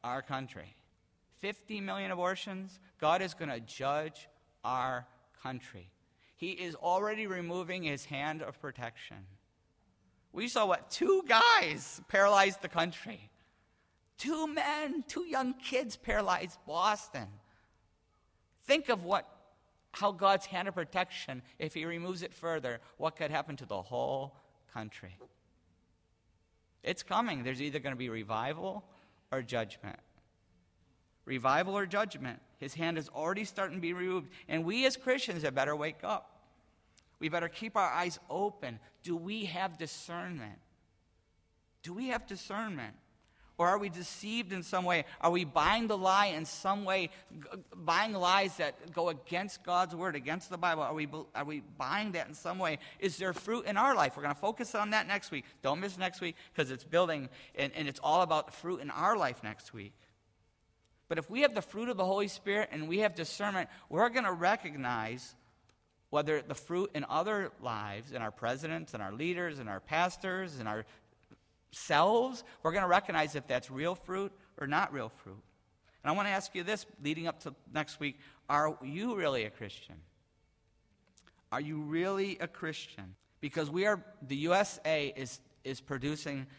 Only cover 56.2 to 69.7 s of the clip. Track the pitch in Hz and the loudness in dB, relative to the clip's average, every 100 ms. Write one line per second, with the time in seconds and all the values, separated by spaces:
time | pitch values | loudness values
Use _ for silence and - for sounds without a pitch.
56.2 | 175 - - - 135 131 - 165 180 151 | -6 -6 -4 -2 0 -2 2 4 4 2
57.2 | 127 - - - 139 - 147 135 151 165 | -4 -12 -10 -2 -2 -2 -4 0 4 6
58.2 | 175 156 151 - 170 180 143 - 180 220 | 6 4 0 -6 -6 -6 -4 0 2 4
59.2 | 139 123 107 107 - 113 101 - _ _ | 2 -2 -8 -10 -12 -14 -14 -16 _ _
60.2 | _ _ _ _ _ _ _ _ - 165 | _ _ _ _ _ _ _ _ -6 -4
61.2 | 156 226 285 214 - 202 240 196 185 196 | -2 2 2 2 -4 -4 -2 0 2 2
62.2 | 208 - 202 202 214 160 156 190 208 175 | 0 -2 -2 0 0 -4 -2 2 2 0
63.2 | 156 - 202 190 160 - - 160 240 247 | -6 -4 -2 -2 -4 -8 -2 4 4 4
64.2 | 208 170 175 226 165 147 123 117 110 123 | 0 2 4 2 0 -4 -2 -2 -2 -6
65.2 | - - _ _ _ _ _ _ _ 147 | -10 -18 _ _ _ _ _ _ _ 0
66.2 | 147 151 123 - - 175 196 147 - 147 | 2 0 -2 -8 -4 -2 0 -2 0 0
67.2 | 190 208 180 - 123 110 104 101 135 127 | 2 0 -2 -6 -6 -4 -4 -8 -8 -6
68.2 | 110 - 117 135 160 160 156 110 98 110 | -6 -2 -2 -2 -4 -6 -6 -8 -6 -4
69.2 | 165 175 175 143 110 | -2 -2 -4 -4 -6